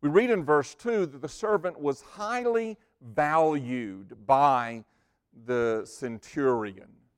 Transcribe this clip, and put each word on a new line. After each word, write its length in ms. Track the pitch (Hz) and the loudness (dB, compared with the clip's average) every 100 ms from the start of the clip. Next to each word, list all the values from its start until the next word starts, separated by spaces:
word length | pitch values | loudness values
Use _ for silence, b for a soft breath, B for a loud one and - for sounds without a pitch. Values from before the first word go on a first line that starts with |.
We 80 | 147 | 4
read 180 | 165 247 | 4 4
in 160 | 220 | 0
verse 300 | 147 151 - | 2 2 2
two 320 | - 240 226 175 | -8 -4 -2 -2
that 160 | 135 | -6
the 80 | 139 | -14
servant 500 | - 214 208 175 160 | -8 -2 -2 -2 -4
was 220 | 143 135 | -4 -4
highly 760 | - - 208 247 240 233 226 214 _ _ | -8 -12 -6 -4 -2 -2 -4 -10 _ _
valued 1300 | 120 110 147 156 156 151 123 127 113 95 98 - 101 | -10 -2 0 4 2 2 -4 -6 -6 -10 -16 -20 2
by 580 | 135 143 131 117 117 107 _ _ _ _ - 117 | 4 6 4 0 -8 -14 _ _ _ _ -20 -4
the 380 | 123 117 110 90 | 0 0 -2 -6
centurion. 1000 | - 127 113 - - 135 123 104 95 - _ _ | -10 -10 -10 -10 0 2 2 -2 -10 -20 _ _